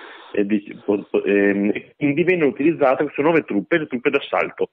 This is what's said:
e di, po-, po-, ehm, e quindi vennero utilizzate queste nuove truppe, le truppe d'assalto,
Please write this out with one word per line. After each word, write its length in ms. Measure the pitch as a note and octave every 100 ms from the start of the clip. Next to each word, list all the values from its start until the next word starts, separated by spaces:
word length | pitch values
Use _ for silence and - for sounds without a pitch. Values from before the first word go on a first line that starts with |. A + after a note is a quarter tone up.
| - - -
e 140 | - G2+
di, 340 | G#2 - -
po-, 220 | - G2+ -
po-, 120 | G#2
ehm, 480 | G2 G2+ G2+ G2+ G#2
e 200 | - - -
quindi 280 | C#3+ C#3+
vennero 240 | F3 F3+ C#3+
utilizzate 560 | C3 D3+ C#3+ C3+ C3+
queste 180 | D3 -
nuove 220 | D3 D#3+
truppe, 340 | - G2+ - E3+
le 80 | D3
truppe 240 | D#3 D3
d'assalto, 600 | C#3 - F2+ D#2+ - F#2